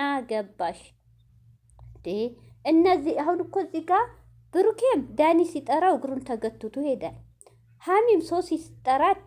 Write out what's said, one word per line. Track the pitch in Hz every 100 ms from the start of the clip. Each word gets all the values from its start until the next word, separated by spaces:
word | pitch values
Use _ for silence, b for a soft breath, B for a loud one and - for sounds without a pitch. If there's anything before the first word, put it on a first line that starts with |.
አገባሽ | 285 277 247 220 196 - 175 185 - _ _ _ _ _ _ _ _ -
እንዴ? | - - - 208 233 240 b b
እነዚህ | - 320 359 359 294 262
አሁን | 294 359
እኮ | - 392
እዚህ | 320 320
ጋር | 311 381 480 - - - _
ብሩኬም | 330 415 427 523 381 -
ዳኒ | 214 311 339
ሲጠራው | 339 285 247 294 370
እግሩን | 294 269 262
ተገትቶ | 262 226 226 226 214 269
ይሄዳል። | 294 233 165 - - _ b b _ _
ሀሚም | - 392 480 381
ሶሲ | - 349 349 320
ሲጠራት | - - - 269 339 381